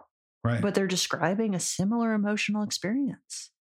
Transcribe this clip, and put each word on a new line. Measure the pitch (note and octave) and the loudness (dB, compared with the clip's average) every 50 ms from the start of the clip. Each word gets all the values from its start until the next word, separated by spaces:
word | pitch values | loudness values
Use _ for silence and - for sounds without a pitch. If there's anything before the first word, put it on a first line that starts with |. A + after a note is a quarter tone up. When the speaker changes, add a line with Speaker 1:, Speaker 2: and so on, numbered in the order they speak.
| - _ _ _ _ _ _ _ | -8 _ _ _ _ _ _ _
Speaker 1:
Right. | - A#2 A#2+ A2+ | 0 0 2 2
Speaker 2:
But | F#3 G3+ - | 0 2 2
they're | G3 G3 F3+ | 2 2 2
describing | F#3 E3+ - - - D#3+ D#3+ E3 G3 G#3+ A3+ G#3+ F#3+ | 2 0 0 -2 -2 0 2 2 2 2 0 0 0
a | E3 | -2
similar | - - - - F#3 G3+ A#3 A#3 A#3 A3+ | -2 -4 -2 0 0 0 2 2 2 2
emotional | A3 G#3+ G3+ G#3 G#3+ G#3 - - G#3 G#3 G#3+ | 2 2 0 0 0 0 0 -2 0 -2 -2
experience. | G#3 - - - F#3+ A3+ C#4 C#4 A3 - - _ - - - - - _ _ | -2 -4 -4 -4 -2 0 0 0 -2 -4 -6 _ -14 -14 -14 -14 -16 _ _